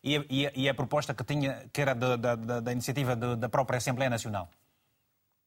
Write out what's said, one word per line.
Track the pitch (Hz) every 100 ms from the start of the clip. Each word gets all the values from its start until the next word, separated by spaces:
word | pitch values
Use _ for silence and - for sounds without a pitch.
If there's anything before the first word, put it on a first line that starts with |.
e | - 147
a, | 143
e | 135 143
a, |
e | 131 135
a |
proposta | 131 120 147 -
que | -
tinha, | - 147 135 113 107
que | -
era | 139
da, | 120 127 120
da, | 123
da, | 117 113 120
da | 117
iniciativa | 123 127 135 127
de, | 120 123 117
da | 113
própria | - - 123
Assembleia | 131 123 135
Nacional? | 117 117 101 87 _ _ _ _ _ _ _ _ _